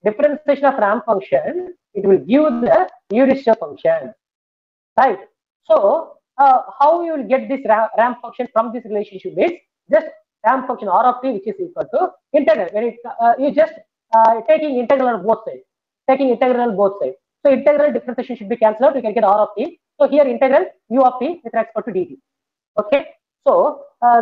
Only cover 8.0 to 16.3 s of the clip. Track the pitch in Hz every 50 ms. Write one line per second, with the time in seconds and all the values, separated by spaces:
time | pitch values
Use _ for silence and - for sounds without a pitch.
8 | 226 254 240 240 - 226 - - 247 240 - 220 226 240 214 254 - 185 214 208
9 | 208 - 190 185 - 185 156 170 247 349 339 - _ _ _ _ _ - 247 311
10 | 311 302 - _ _ _ _ _ - 220 254 262 254 - 240 - 220 196 175 202
11 | 240 247 247 247 - 269 233 196 - 226 190 - 180 - - 214 - - - 302
12 | 370 - - _ _ _ - 302 277 330 311 240 185 165 196 208 233 233 - -
13 | - 233 - - 233 233 233 - 269 294 190 277 320 - - - _ _ _ _
14 | _ _ - 226 226 226 233 233 - - 311 311 302 302 269 247 240 - 277 262
15 | 254 247 233 190 175 214 226 220 - 180 135 127 - _ _ _ _ _ _ _
16 | _ - 262 269 277 262